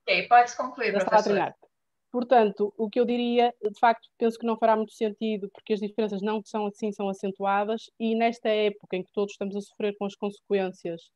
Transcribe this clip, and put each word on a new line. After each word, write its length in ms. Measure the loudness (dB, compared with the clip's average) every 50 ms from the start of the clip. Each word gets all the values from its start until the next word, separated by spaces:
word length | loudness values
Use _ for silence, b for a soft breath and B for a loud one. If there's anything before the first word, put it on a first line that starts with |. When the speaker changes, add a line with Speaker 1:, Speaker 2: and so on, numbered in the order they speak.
Speaker 1:
ok, 280 | _ 0 -2 -2 2 6
podes 260 | 6 6 6 6 0
concluir, 380 | -8 -8 -8 -6 -4 -4 -2 0
Speaker 2:
Já 60 | 0
estava 60 | 0
a 40 | 4
Speaker 1:
professora. 240 | 4 2 4 4 2
Speaker 2:
terminar. 220 | 2 0 -2 -6 _ _ _ _ _ _ _ _ _ _ _
Portanto, 640 | -4 -4 2 4 6 6 6 4 2 0 -4 -4 -2
o 120 | -4 -6 -2
que 100 | 0 0
eu 60 | 0
diria, 480 | 2 0 0 0 0 2 2 2 2 0 _
de 180 | -6 -8 -2 2
facto, 300 | 2 2 2 2 _ _ _
penso 220 | _ -2 -2 -2 -2
que 80 | -4
não 100 | -4 -2
fará 200 | 2 2 2 2
muito 160 | 2 0 -6 -6
sentido, 580 | -4 -4 -4 -4 _ -4 -4 -4 -4 -6 -10 _
porque 200 | -18 _ -4 -4
as 80 | -4
diferenças 420 | -4 -6 -4 -4 -4 -2 -4 -4 -4
não 200 | -4 -4 -4 -6
são 220 | -6 -6 -4 -4
assim, 260 | -4 -6 -6 -6 -6 -6
são 160 | -4 -6 -6
acentuadas, 800 | -6 -4 -6 -8 -6 _ -2 0 0 0 0 -2 -4 -6 -8 -16 _ _
e 160 | -2 -2 0
nesta 340 | 2 0 0 -2 -2 _ 0
época 480 | 0 2 0 0 -2 -4 -12 -8 -8
em 60 | -8 -8
que 100 | _ _
todos 200 | -4 -4 -4 -6
estamos 240 | -10 -10 -8 -8
a 40 | -8
sofrer 360 | -10 -12 _ _ -6 -6 -4 -4
com 60 | -8
as 100 | -10 -8
consequências 960 | _ -8 -8 -8 -10 _ _ -2 0 0 -2 -6 -8 _ -10 -10 -10 -14 _ _